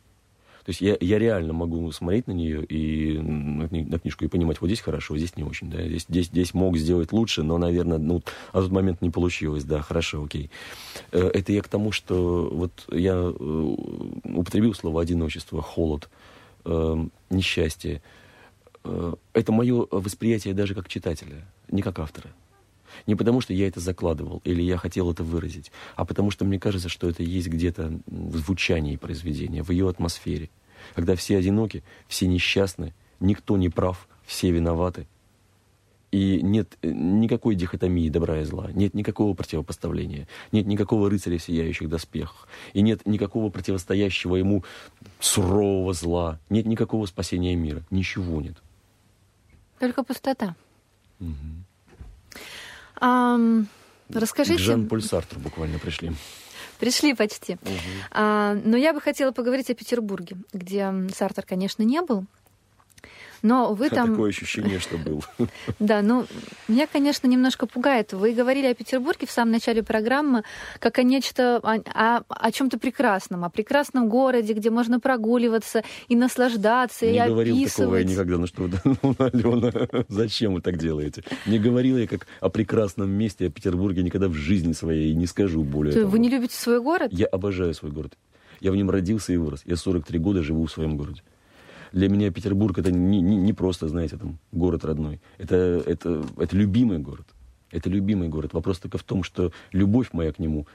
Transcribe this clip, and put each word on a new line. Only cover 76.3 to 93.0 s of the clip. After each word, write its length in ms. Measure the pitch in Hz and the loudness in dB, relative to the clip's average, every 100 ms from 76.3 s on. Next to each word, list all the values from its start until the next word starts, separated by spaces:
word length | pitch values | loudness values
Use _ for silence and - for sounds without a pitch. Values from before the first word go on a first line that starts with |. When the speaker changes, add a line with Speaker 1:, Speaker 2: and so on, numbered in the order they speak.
| - 247 233 208 247 247 - 226 | 4 2 2 4 4 2 0 2
Speaker 2:
и 80 | |
Speaker 1:
Не 140 | 240 240 | 4 4
говорил 280 | 113 226 247 | 4 4 4
такого 320 | 277 - 95 92 | 2 2 2 2
я 60 | |
Speaker 2:
описывать. 80 | 92 | 2
Speaker 1:
никогда. 280 | 92 90 87 | 2 2 0
Ну 80 | 87 | 0
что 160 | - | -2
вы, 80 | 92 | -2
<laughs> 260 | 92 139 131 | 2 2 4
ну, 120 | 139 117 | 2 2
Алена, 680 | 131 123 113 117 117 110 123 120 - | 2 4 4 4 2 0 -2 -2 -2
зачем 460 | 104 113 - 110 90 | 0 0 0 0 0
вы 40 | |
так 140 | 92 85 | -2 -2
делаете? 460 | 82 76 73 - - - 101 | -2 -2 -4 -8 -10 -6 0
Не 140 | 110 | 2
говорил 380 | 113 123 131 127 | 4 4 4 2
я 100 | 107 | 0
как 200 | - - - | -4 -8 -4
о 80 | 95 | -2
прекрасном 600 | 107 107 110 101 - 98 | 0 2 2 2 0 -2
месте, 380 | 98 110 - 92 | 0 -2 -2 -4
о 20 | |
Петербурге 540 | - 98 87 98 90 | -2 -2 0 0 2
никогда 240 | 87 95 95 | 0 2 0
в 60 | |
жизни 400 | 76 73 101 85 | 0 0 2 2
своей, 400 | 80 82 80 78 80 | 0 0 0 2 2
не 120 | 87 | 0
скажу 360 | - 101 80 | 2 2 2
более 300 | 71 73 76 | 0 0 2
Speaker 2:
То 60 | 226 | 2
есть 80 | 202 | 4
Speaker 1:
того. 40 | |
Speaker 2:
вы 80 | 220 | 4
не 100 | 240 | 4
любите 280 | 262 240 - | 2 -2 -4
свой 240 | 233 240 | 0 2
город? 260 | 247 349 294 | 2 0 0
Speaker 1:
Я 140 | 90 - | 0 0
обожаю 460 | 95 101 92 87 | 0 -2 0 -2
свой 200 | 78 76 | -2 -6
город. 240 | 73 71 - _ _ - - | -8 -10 -12 _ _ -20 -6
Я 140 | 95 | 0
в 20 | 98 | 2
нем 140 | 95 | 2
родился 420 | 95 90 110 - | 2 2 0 0
и 60 | 87 | 0
вырос. 240 | 78 71 | 0 -4
Я 140 | - 87 | -4 -2
сорок 280 | 95 87 - | 0 -2 0
три 140 | 85 | -2
года 240 | 87 95 | 0 0
живу 220 | 76 80 80 | 0 0 -2
в 60 | |
своем 260 | - 80 73 | -2 -4 -4
городе. 240 | 71 - - _ _ - - - - | -6 -12 -20 _ _ -20 -20 -20 -6
Для 160 | 92 98 | 0 4
меня 220 | 101 104 | 4 2
Петербург — 480 | 85 101 98 107 90 | 0 0 2 2 2
это 140 | 87 | 2
не, 280 | 90 | 4